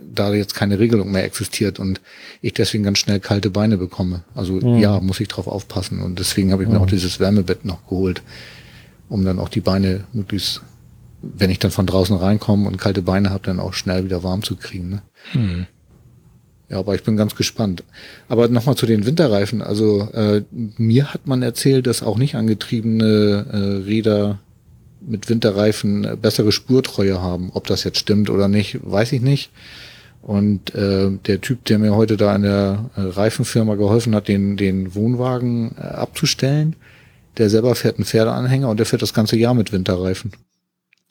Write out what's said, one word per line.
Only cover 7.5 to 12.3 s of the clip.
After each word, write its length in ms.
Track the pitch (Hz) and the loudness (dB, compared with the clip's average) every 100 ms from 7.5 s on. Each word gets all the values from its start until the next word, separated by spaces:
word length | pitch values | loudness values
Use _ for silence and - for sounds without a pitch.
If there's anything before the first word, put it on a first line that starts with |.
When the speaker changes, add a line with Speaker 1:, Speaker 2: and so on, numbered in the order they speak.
| 90 104 | -2 -4
Speaker 1:
noch 220 | 87 - | -8 -6
geholt, 340 | 92 92 90 - - - - - - - - - | -2 -2 -4 -10 -20 -20 -20 -20 -20 -20 -20 -6
um 160 | 104 95 | -2 0
dann 140 | 92 | -2
auch 100 | 98 | -4
die 120 | - | -2
Beine 420 | 95 95 95 95 98 | 0 2 0 -2 -6
möglichst, 480 | 113 95 98 - - - - - - - - | -8 -6 -6 -6 -8 -12 -20 -20 -20 -20 -18
wenn 260 | - - 92 | -10 -2 0
ich 80 | 92 | 2
dann 140 | 95 | -2
von 160 | - 92 | 0 0
draußen 280 | 95 92 95 | 2 2 2
reinkomme 520 | 92 | 2